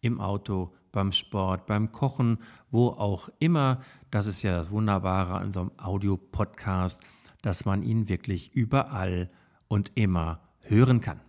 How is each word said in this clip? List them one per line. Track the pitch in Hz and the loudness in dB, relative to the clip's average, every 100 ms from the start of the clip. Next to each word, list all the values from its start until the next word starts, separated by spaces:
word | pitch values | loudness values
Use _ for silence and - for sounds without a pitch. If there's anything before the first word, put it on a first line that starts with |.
im | 117 117 | -2 -2
Auto, | 98 101 - 95 90 - _ | -2 -4 -4 -4 -4 -10 _
beim | - 98 | -2 0
Sport, | 90 - 104 95 92 - | 0 -4 -2 0 -2 -2
beim | 104 107 | 0 0
Kochen, | - 135 131 120 113 - - _ | 0 -4 0 0 0 -4 -20 _
wo | 117 123 | 2 2
auch | - 104 95 - - | 2 -2 -2 -6 -2
immer. | 160 170 135 127 - - - | 2 4 2 0 -4 -20 -4
Das | 104 104 | -2 0
ist | 92 | -2
ja | 104 87 | 0 0
das | 82 | -2
Wunderbare | 107 107 98 92 92 90 | -2 2 2 2 0 0
an | 95 95 | -2 -4
so | 92 | -4
einem | 90 - | -6 -8
Audiopodcast, | 92 98 98 95 - - 104 - - 92 92 - - - - - | -6 -2 0 -2 -4 -4 -4 -4 -4 -2 -2 -4 -14 -20 -20 -8
dass | - 90 | -4 -4
man | - 98 | -2 -2
ihn | 101 113 104 | 0 -2 0
wirklich | 92 - 92 - | -4 -4 -6 -4
überall | - 110 135 - 110 92 90 90 _ _ _ _ | -4 0 0 -2 -4 -4 -2 -4 _ _ _ _
und | 104 98 | -2 0
immer | - 104 90 82 80 _ _ | 0 2 2 -2 -6 _ _
hören | - 107 127 123 | 2 4 6 4
kann. | 107 78 | 0 -10